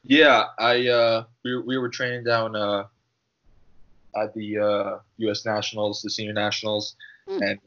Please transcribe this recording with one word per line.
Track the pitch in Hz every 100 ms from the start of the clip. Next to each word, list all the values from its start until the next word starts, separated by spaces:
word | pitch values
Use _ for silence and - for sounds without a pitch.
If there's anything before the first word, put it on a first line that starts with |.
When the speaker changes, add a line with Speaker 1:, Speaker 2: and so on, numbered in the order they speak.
Speaker 1:
Yeah, | 117 143 147 117 - -
I, | 117 120 123
uh, | 120 117 113 113 _
we, | 123 123
we | 120 131
were | 123
training | - 123 123
down, | 117 117 113 107
uh, | 101 101 101 _ _ _ _ _ _ _ _ - - - _ 107
at | 107 110
the, | 107 104
uh, | 104 101 101 107 _ -
U | 110
S | 101
Nationals, | 113 104 101 110 104 104
the | 104
Senior | - 104
Nationals, | 104 104 101 107 107 104 - - - -
Speaker 2:
Hmm. | 196
Speaker 1:
and, | 98 98